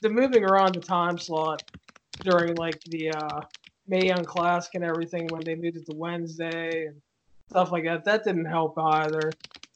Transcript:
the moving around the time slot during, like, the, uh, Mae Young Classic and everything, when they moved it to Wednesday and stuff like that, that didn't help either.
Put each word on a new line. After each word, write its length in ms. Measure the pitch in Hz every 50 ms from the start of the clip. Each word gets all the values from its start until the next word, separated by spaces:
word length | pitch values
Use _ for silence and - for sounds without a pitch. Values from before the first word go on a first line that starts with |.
the 80 | - 220
moving 340 | 220 240 262 269 254 226 196
around 320 | 190 190 196 196 185 180
the 60 | 170
time 360 | - - 190 175 175 175 175 170
slot 460 | - - 165 156 160 160 202 - - - - - _ _ - - _ _ - -
during, 340 | - 190 180 175 170 170 170
like, 240 | 165 165 165 160 156 - 165
the, 240 | 165 160 156 156
uh, 300 | 156 156 151 151 147 147 147 - - - - - _ _ _ 190
Mae 200 | 190 185 185 185
Young 180 | 185 180 170
Classic 500 | - - 180 170 175 175 175 170 - -
and 80 | 180 180
everything, 440 | 170 160 165 165 165 180 175 165 165
when 140 | 165 160 160
they 120 | 165 165
moved 220 | 165 170 170 170 165
it 80 | 156
to 100 | - 151
Wednesday 920 | 156 165 170 175 170 170 165 160 160 165 165 165 165 165 165 165 165 156 151
and 140 | 147 147 _ _ _ _ _ _ - - - -
stuff 220 | - 180 180 170
like 140 | 175 170 160
that, 180 | 165 170 160 160
that 220 | 208 208 220 214
didn't 200 | 214 180 165 165
help 320 | 156 165 165 160 156 160 165
either. 540 | 156 156 156 156 156 156 156 156 156 156 160 - - - - - - - _